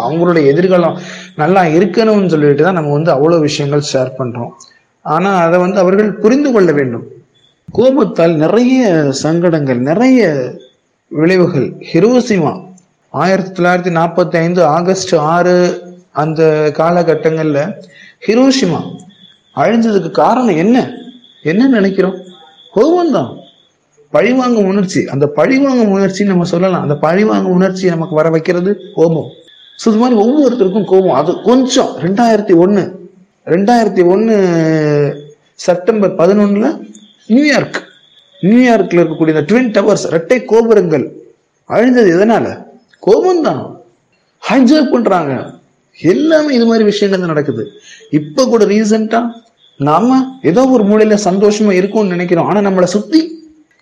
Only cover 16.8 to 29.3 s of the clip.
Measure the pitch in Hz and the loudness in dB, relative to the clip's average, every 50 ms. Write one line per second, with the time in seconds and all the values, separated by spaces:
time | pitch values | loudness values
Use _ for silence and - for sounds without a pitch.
16.8 | 160 170 180 175 170 160 151 151 160 160 160 160 156 156 143 139 151 208 - - | 0 0 0 0 0 0 0 0 0 -2 -2 -2 -2 -2 -2 -2 -4 -4 -8 -12
17.8 | - - - - - - _ _ - 202 226 247 269 269 254 269 196 175 147 135 | -16 -20 -20 -20 -20 -20 _ _ -4 0 2 2 2 2 2 0 -2 -2 -2 -4
18.8 | - - - - - - - _ - _ _ _ _ _ _ 131 147 196 226 233 | -8 -10 -14 -18 -20 -20 -20 _ -20 _ _ _ _ _ _ -2 0 0 2 2
19.8 | 226 226 208 185 165 160 - 240 151 190 233 254 247 220 165 156 180 226 254 254 | 2 0 0 -2 -2 -2 0 0 2 2 2 0 0 0 0 0 2 2 2 0
20.8 | - - - - - - - - _ _ _ _ - 151 175 220 269 269 240 208 | 0 -2 -8 -16 -18 -20 -20 -20 _ _ _ _ -6 -2 0 2 2 2 2 2
21.8 | 190 196 190 190 175 190 190 - 180 - - - - - _ _ _ _ - 190 | 0 0 0 -2 -2 -2 -4 -8 -12 -18 -20 -20 -20 -20 _ _ _ _ -2 0
22.8 | 254 320 349 359 339 311 226 165 123 104 - - - - _ _ _ _ _ _ | 2 2 2 0 0 0 0 -2 -2 -6 -10 -16 -20 -20 _ _ _ _ _ _
23.8 | _ _ _ _ _ _ 196 - 190 233 254 262 247 247 233 214 196 185 196 208 | _ _ _ _ _ _ 0 0 2 2 0 0 0 0 0 0 0 0 0 -2
24.8 | 185 180 - 139 - - 139 139 143 143 - 151 165 262 262 269 285 269 254 247 | -2 -2 -2 -4 -4 -4 -2 -2 -2 0 0 0 0 0 0 0 0 0 0 0
25.8 | 220 202 190 196 196 190 190 - 208 196 185 175 170 - 170 170 190 190 180 - | 0 2 2 0 0 -2 -2 -2 -2 0 0 0 0 -2 -2 -2 0 0 -2 -2
26.8 | 123 143 147 147 - 160 175 202 214 220 208 196 190 185 180 180 190 190 185 185 | -2 -4 -4 -2 0 0 0 2 0 0 0 0 0 0 0 0 0 0 -2 -2
27.8 | 190 175 170 160 160 156 156 156 156 165 160 160 160 185 175 175 175 202 202 - | -2 -2 -2 -2 -4 -2 -2 0 0 2 0 0 0 -2 -2 -2 -2 -2 -4 -4
28.8 | - - - 160 160 170 160 143 113 - | -8 -8 -2 0 0 2 0 -2 -6 -8